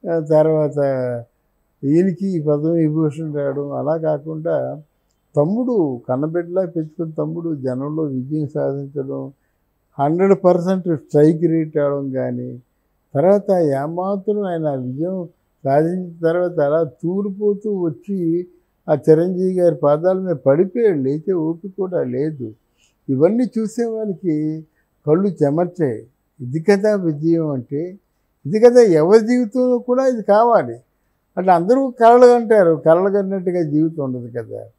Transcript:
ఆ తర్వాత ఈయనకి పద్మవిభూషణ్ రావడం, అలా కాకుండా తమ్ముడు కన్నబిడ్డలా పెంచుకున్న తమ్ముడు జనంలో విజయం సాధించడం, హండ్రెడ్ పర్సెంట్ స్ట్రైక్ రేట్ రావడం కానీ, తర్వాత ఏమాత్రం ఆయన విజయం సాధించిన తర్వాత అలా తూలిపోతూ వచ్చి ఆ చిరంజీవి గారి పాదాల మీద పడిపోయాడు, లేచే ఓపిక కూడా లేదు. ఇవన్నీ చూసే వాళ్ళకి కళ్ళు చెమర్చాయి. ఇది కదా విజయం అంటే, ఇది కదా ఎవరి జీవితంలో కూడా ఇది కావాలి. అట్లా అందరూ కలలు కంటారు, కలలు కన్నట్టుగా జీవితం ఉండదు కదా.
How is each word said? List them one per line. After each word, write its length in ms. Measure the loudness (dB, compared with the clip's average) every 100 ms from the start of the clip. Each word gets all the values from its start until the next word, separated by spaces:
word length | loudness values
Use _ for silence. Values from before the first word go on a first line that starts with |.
| -4
ఆ 80 | -4
తర్వాత 1040 | 2 4 4 2 0 0 -2 -2 -4 -6 -10 _ _ _ _ _
ఈయనకి 560 | 0 2 2 0 -4 -4
పద్మవిభూషణ్ 960 | 0 0 0 0 0 0 -2 -2 -8 -4
రావడం, 360 | -4 -4 -6
అలా 260 | -6 -4 -2
కాకుండా 840 | -2 -4 -6 -8 -4 -4 -4 -10 -16 _ _ _ _ -2
తమ్ముడు 680 | 0 0 -2 0 0 -4 -4
కన్నబిడ్డలా 560 | -4 -2 -4 -4 -4 -4
పెంచుకున్న 460 | -6 -8 -8 -10
తమ్ముడు 440 | -6 -6 -6 -8 -6
జనంలో 480 | -6 -6 -6 -4
విజయం 440 | -4 -6 -6 -6 -6
సాధించడం, 840 | -4 -4 -4 -8 -10 -8 -8 -10 -16 _ _ _ _ _ -4
హండ్రెడ్ 440 | -2 0 2 4
పర్సెంట్ 520 | 4 2 0 -2 -2 -4
స్ట్రైక్ 480 | 0 4 4 4
రేట్ 340 | 0 0 -2 -2
రావడం 340 | -2 -2 -4
కానీ, 500 | -4 -4 -6 -8 -14 _ _ _ _ _ 0
తర్వాత 360 | 2 2 2
ఏమాత్రం 920 | 0 2 0 -4 -6 -4 -4 -4 -4
ఆయన 260 | -2 -4 -2
విజయం 600 | -4 -6 -6 -6 -6 -10 _ _ _ 0
సాధించిన 480 | 2 2 -2 -8 -4
తర్వాత 360 | -2 0 -2 0
అలా 240 | 0 2
తూలిపోతూ 920 | 0 -4 -6 -4 -4 -2 -2 -2 -4 -4
వచ్చి 720 | -4 -6 -8 -4 -2 -2 -4 _ _ _ -2
ఆ 80 | -2 4
చిరంజీవి 440 | 4 4 -2 -2
గారి 220 | 2 0 2
పాదాల 440 | 0 2 0 -2
మీద 160 | -2 -2
పడిపోయాడు, 640 | 2 2 2 0 0 0
లేచే 360 | -2 -4 -2
ఓపిక 380 | -2 -2 -6 -10 -8
కూడా 260 | -6 -4
లేదు. 500 | -4 -4 -4 -6 -12 -14 _ _ _ _ -6
ఇవన్నీ 340 | 2 2 2 -2 -4
చూసే 260 | -6 -4 -6
వాళ్ళకి 800 | -4 -6 -6 -4 -2 -4 -8 -12 _ _ _ 0
కళ్ళు 200 | 2 0
చెమర్చాయి. 800 | 0 0 0 -4 -2 -4 -4 -12 _ _ _
ఇది 180 | -8 -6
కదా 360 | 2 2 2 0
విజయం 540 | -2 -2 0 0 0
అంటే, 460 | -6 -6 -8 -8 -12 _ _ _ _ -4
ఇది 140 | 4
కదా 220 | 6 8
ఎవరి 380 | 6 6 6 4
జీవితంలో 600 | 4 0 0 0 0 0
కూడా 280 | 0 0 0
ఇది 140 | -2
కావాలి. 580 | 2 4 6 4 0 -8 _ _ _ _ _ -4
అట్లా 180 | 2 2
అందరూ 340 | 4 2 2
కలలు 360 | 4 6 8 8
కంటారు, 560 | 6 4 4 4 4 4
కలలు 240 | 4 4
కన్నట్టుగా 520 | 0 -2 -4 -4 -2
జీవితం 420 | 0 0 0 -2
ఉండదు 280 | -6 -6 -8 -12
కదా. 280 | -10 -14 -16